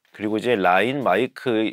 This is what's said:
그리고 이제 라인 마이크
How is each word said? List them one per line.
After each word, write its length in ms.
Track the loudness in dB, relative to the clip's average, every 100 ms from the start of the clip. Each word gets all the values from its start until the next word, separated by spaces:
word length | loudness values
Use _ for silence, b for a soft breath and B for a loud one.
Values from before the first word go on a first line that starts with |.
| _
그리고 260 | -8 -4 -2
이제 180 | 0 2
라인 480 | 4 2 2 -2
마이크 680 | 0 0 0 -4 -4 -2 -2